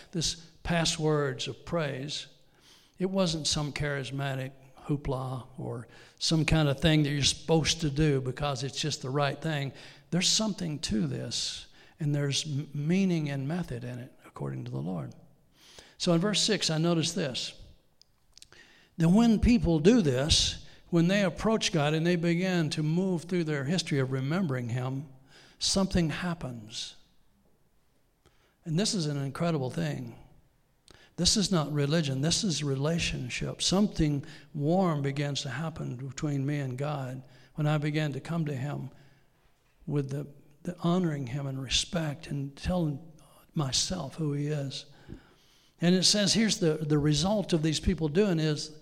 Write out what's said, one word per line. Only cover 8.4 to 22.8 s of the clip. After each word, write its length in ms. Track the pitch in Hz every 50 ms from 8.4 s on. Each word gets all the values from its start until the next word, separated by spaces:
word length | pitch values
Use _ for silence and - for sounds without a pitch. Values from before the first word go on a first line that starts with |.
| 147 143 139 117 139
it's 160 | 135 - -
just 220 | - 151 131 - -
the 80 | 131
right 300 | 131 147 143 139 - -
thing. 320 | - 160 156 143 139 135 - - - - - - - _
There's 180 | - 175 185 -
something 500 | - - 220 220 190 - 180 160 151 -
to 260 | - - 202 214 180
this, 600 | 139 127 127 127 120 - - - - - - - - - - - - - _
and 140 | 160 147 147
there's 320 | 143 143 139 135 - -
m-, 220 | 156 143 135 151 151 -
meaning 560 | 147 143 156 180 196 196 190 175 165 151 143
and 180 | 143 135 135 139
method 340 | 165 180 165 - 135 117 123
in 140 | 123 123 120
it, 140 | 123 - - - -
according 380 | - - - 147 139 67 65 62
to 60 | -
the 80 | 64 67
Lord. 360 | 71 - 92 170 67 60 - - - - - _ _ _ _ _ - - - - - - -
So 160 | - - 185 170
in 80 | 165
verse 220 | 170 208 202 - -
six, 260 | 220 208 156 - -
I 80 | 160 156
noticed 360 | 160 170 175 165 151 165 -
this. 380 | 196 165 131 117 - - - - - - - - - _ _ _ _ _ _ _ _ _ _ _ - - - - - - - - - - _ _ -
That 100 | 165 165
when 300 | 185 220 233 233 220 -
people 400 | - 208 247 220 151 170 165 156
do 240 | 151 190 254 240 180
this, 640 | 143 123 127 139 160 - - - - - - - - - - - -
when 180 | 175 170 165 175
they 140 | 196 208 202
approach 500 | 175 156 - - 220 226 214 220 - -
God 220 | 160 143 147 156
and 120 | 160 160
they 100 | 175 180
begin 520 | 175 160 170 170 170 185 190 185 175 165 139
to 120 | - 160